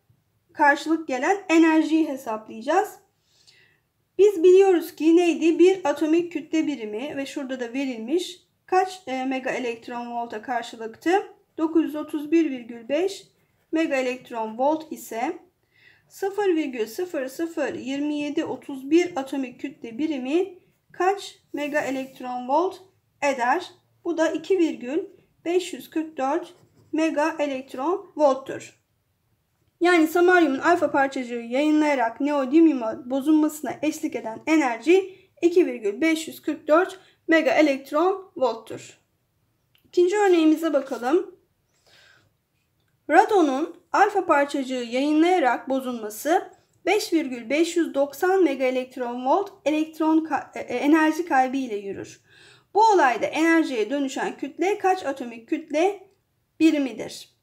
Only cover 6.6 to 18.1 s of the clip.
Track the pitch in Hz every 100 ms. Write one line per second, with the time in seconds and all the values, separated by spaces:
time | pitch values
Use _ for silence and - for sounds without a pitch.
6.6 | 302 269 214 208 285 277 277 - 262 254
7.6 | 233 247 277 226 220 339 370 - _ _
8.6 | - 370 370 370 - 262 262 262 254 233
9.6 | 247 233 - 240 240 240 240 226 220 247
10.6 | 233 233 226 226 320 381 427 - _ -
11.6 | 311 330 277 302 302 311 294 330 302 262
12.6 | 233 233 226 285 381 - - _ _ _
13.6 | - 320 320 269 254 254 - 240 220 220
14.6 | 269 311 - - - 226 269 359 _ _
15.6 | _ _ _ _ _ - 392 392 403 320
16.6 | 294 247 214 - 359 302 262 - 339 330
17.6 | 262 180 233 277 294